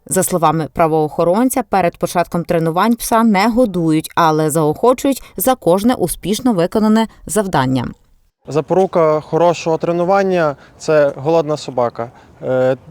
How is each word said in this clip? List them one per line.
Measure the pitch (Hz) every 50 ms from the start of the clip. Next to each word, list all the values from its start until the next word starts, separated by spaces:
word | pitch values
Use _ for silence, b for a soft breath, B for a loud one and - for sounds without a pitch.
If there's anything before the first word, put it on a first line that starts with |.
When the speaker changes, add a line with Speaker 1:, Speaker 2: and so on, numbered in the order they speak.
| -
Speaker 1:
За | - 147 185 175
словами | - 185 175 165 156 156 160 156 135 -
правоохоронця, | - 170 156 156 160 156 151 - - 170 170 180 214 254 262 - 269 247
перед | - - 196 180 - -
початком | - - 170 - 180 170 - - 175 160
тренувань | - 175 170 165 165 160 180 196 226 233
пса | - - - 240 220 226
не | 233 208 185 196 233
годують, | 220 233 262 220 175 180 165 160 156 156 156 - -
але | - - 156 156 156 156 156
заохочують | 143 165 156 147 151 - - 240 262 247 - 277 269 - B B B
за | - 180 262 254
кожне | - - 165 170 196 202 240 262
успішно | - - 165 - - - 165 214 - - 254 226
виконане | 175 165 185 - 226 208 220 214 220 226 b b b b
завдання. | - - 214 208 190 170 147 131 127 131 131 117 - - _ _ _ _ _ _ _ _ _ _ -
Speaker 2:
Запорука | 135 151 147 - 170 180 190 175 - 180 160 156 151 156
хорошого | 143 - - 160 170 175 165 - - 170 160 156
тренування — | - 165 170 175 175 170 196 196 196 190 185 175 165 151 139 B B B B -
це | - - 156 151 147 139 -
голодна | 135 135 151 165 165 160 147 151
собака. | 143 - - 131 127 120 117 - - 117 123 B B B B B - 165
Е, | 139 131 127 127 127 135 127 - -